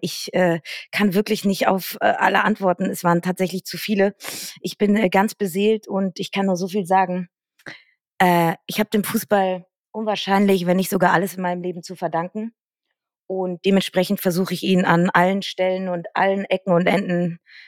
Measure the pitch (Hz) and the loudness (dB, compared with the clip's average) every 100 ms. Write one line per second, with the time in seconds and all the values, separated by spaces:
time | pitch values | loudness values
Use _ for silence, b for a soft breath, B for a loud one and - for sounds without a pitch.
0 | 185 - - 175 180 165 B B B - | -2 -8 -6 0 2 0 B B B 0
1 | 208 180 214 214 202 196 - 190 - 214 | 2 2 0 0 0 0 0 0 -4 -2
2 | 214 - 190 196 202 214 190 175 190 - | 0 2 2 2 2 0 0 0 -2 -2
3 | 175 170 180 185 180 180 - 170 - 202 | 2 2 0 -2 -2 -4 -10 -10 -4 2
4 | 196 - B B B B - - 208 208 | 2 0 B B B B -10 -2 2 4
5 | 185 190 214 - 202 175 208 220 - 196 | 4 2 0 0 -4 0 2 2 -2 -4
6 | 196 - 190 196 196 180 185 208 170 190 | -2 -4 -6 -2 0 0 -2 -4 2 2
7 | 180 180 175 _ _ _ - B B B | 2 -2 -6 _ _ _ -20 B B B
8 | _ - 180 175 165 - - 180 214 214 | _ 0 4 4 2 0 -6 -4 0 0
9 | - 226 - 202 190 185 180 _ _ 214 | 0 -4 0 2 2 -2 -8 _ _ -8
10 | 214 196 196 196 202 190 175 180 185 196 | -4 -4 0 2 4 2 2 0 2 2
11 | 175 170 190 185 180 180 180 175 - 175 | 2 2 -2 -4 -4 -4 -6 -10 -12 -8
12 | 170 165 180 214 226 _ _ _ _ _ | -4 -4 -6 -8 -12 _ _ _ _ _
13 | _ _ - 190 185 175 190 190 - 185 | _ _ -10 -4 -4 -2 2 2 2 0
14 | 180 202 190 170 185 180 - 185 185 170 | 0 0 -2 -2 -2 -4 0 2 4 2
15 | 180 175 180 196 - - 185 185 190 175 | 4 4 2 0 -4 -2 -2 -2 -4 -6
16 | 165 - 196 196 196 190 - 170 185 - | -6 -2 0 0 0 -4 2 2 4 0
17 | 180 175 175 170 B B | 0 0 -2 -4 B B